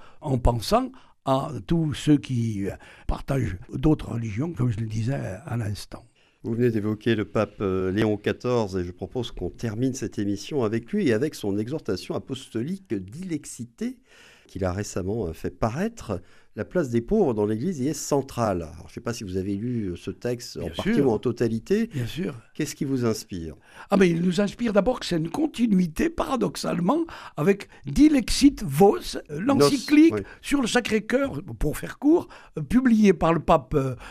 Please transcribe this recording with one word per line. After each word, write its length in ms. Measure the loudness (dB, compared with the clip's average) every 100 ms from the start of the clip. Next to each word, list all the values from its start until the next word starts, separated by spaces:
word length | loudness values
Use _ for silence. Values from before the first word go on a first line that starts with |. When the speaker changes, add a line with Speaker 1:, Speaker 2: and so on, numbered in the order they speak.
| -18 -12
Speaker 1:
en 160 | -4 2
pensant 540 | 2 2 2 2 2 -6 -20 _ 0
à 240 | 0 -2 -8 -2
tous 300 | 0 0 0
ceux 220 | 4 4
qui, 500 | 2 -2 -2 -2 -4
euh, 40 | -6 -14 -8 -4
partagent 500 | -4 -2 -2 -2 -6 -8
d'autres 380 | 0 2 2 0
religions, 420 | -6 -4 -4 -4
comme 160 | -2 -2
je 100 | -2
le 60 | -4
disais 300 | -4 -2 -4 -6 -10
à 140 | -8 -6
l'instant. 480 | -4 -8 -10 -18 -20 _ _ _
Speaker 2:
Vous 100 | -6
venez 160 | 0 2
d'évoquer 460 | 2 -2 -2 0 0
le 100 | 0
pape, 360 | 0 -2 -2
euh, 300 | -2 0 0
Léon 260 | 0 0 0
quatorze, 600 | -2 -4 -2 0 0 -2
et 60 |
je 80 | -6
propose 400 | -8 -8 -6 -8
qu'on 180 | -8 -8
termine 460 | -6 -6 -2 -2 -2
cette 240 | -6 -4
émission 440 | -4 -4 -4 -2
avec 280 | 0 -2 -4
lui 160 | -2 2
et 60 |
avec 200 | 2 0
son 240 | -4 -4 -2
exhortation 560 | -4 -6 -4 -6 -6
apostolique 800 | -8 -8 -10 -8 -6 -6 -8 -6
Dilexité, 1040 | -6 -6 -12 -8 -8 -8 -14 -14 -10 -10 -10 _ -20 -20 -20 _
qu'il 180 | -6
a 80 | -4
récemment, 540 | -2 -6 -6 -4 -4 -4
euh, 80 |
fait 160 | -6 -10
paraître. 720 | -4 -4 -2 -6 -6 -8 -8 -8 -20 -16 -10
La 80 |
place 260 | -4 -2 0
des 120 | 0
pauvres 320 | 2 2 2
dans 120 | 2 0
l'Église 340 | 0 -2 -2
y 80 | -4
est 40 |
centrale. 680 | -4 -2 -2 0 -2 0 0
Alors, 240 | -4 -12 -16
je 60 |
ne 20 |
sais 80 | -10
pas 120 | -8
si 120 | -8 -6
vous 100 | -4
avez 200 | -2 -4
lu, 320 | -4 -4 -4
euh, 80 | -6
ce 160 | -10
texte 440 | -6 -6 -6 -8 -10
en 40 |
Speaker 1:
Bien 80 | -8
Speaker 2:
partie 240 | -4 0
Speaker 1:
sûr. 140 | 2 4
Speaker 2:
ou 40 |
en 60 | 2
totalité. 680 | 0 0 0 -2 -2 -2 0
Speaker 1:
Bien 180 | -4 -6
sûr. 340 | -6 -6 -8 -12
Speaker 2:
Qu'est-ce 220 | -8 -6 -6
qui 100 | -4
vous 200 | 0 0
inspire ? 500 | 0 -4 -10 -10 -14 _ -20 0
Speaker 1:
Ah, 80 | 4
mais 120 | 4
il 120 | 4
nous 180 | 2 2
inspire 320 | 0 -2 0
d'abord 280 | 2 2 0
que 80 | -2
c'est 100 | -2
une 140 | -2
continuité, 800 | -2 -2 0 2 4 2 0 -2
paradoxalement, 920 | 0 -2 0 -2 -2 -4 0 2 0 -2 -8 -12 -2
avec 320 | 0 0 -2 -16 -4
Dilexit 760 | 6 6 6 2 4 6 6
Vos, 540 | 0 6 6 4 -2 -10 -10
euh, 80 | -4
l'encyclique 720 | 0 4 6 4 4 8 8
Speaker 2:
Nos, 60 | 6
oui. 40 | -4 -12
Speaker 1:
sur 180 | -2 0
le 60 | 2
Sacré-Cœur, 720 | 0 2 0 0 0 0 -4 -10 -4
pour 180 | -4 -4
faire 220 | -8 0
court, 300 | 4 4 2 -10 -14 -10
euh, 40 |
publiée 520 | 0 2 6 6 6
par 200 | 6 4
le 60 | 2
pape, 340 | 4 2 2
euh, 220 | -2 -2 -4 -12